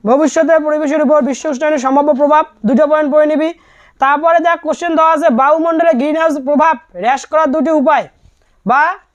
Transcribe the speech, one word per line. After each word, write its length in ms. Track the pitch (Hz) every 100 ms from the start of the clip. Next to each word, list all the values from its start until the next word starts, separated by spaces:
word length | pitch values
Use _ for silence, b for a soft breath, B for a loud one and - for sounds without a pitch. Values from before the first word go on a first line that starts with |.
| 202
ভবিষ্যতে 440 | 269 311 330 311 320 302
পরিবেশের 360 | 302 302 311 294
উপর 120 | 302 269
বিশ্ব 140 | 254 311
উষ্ণায়নের 300 | 262 302 302 262
সম্ভাব্য 240 | 269 294 269
প্রভাব, 220 | 285 302 311 _ 214
দুটো 160 | 262 294
পয়েন্ট 180 | 311 302
পড়ে 120 | 302 302
নিবি। 180 | 302 320 339 b b b _
তারপরে 360 | 269 285 330 330 339
দেখ 100 | 330 311
কোশ্চেন 260 | 285 349 320
দেওয়া 140 | 320 311
আছে, 120 | 320 233
বায়ুমণ্ডলে 540 | 269 320 330 330 330 247
গ্রিন 160 | 285 311
হাউস 140 | 330 294 262
প্রভাব 280 | 294 320 311 _ 180
হ্রাস 200 | 214 269 -
করার 180 | 302 311 311
দুটি 160 | 285 311
উপায় 240 | 277 277 170 _ _ _ _ _ 196
বা 160 | 262 320 392 _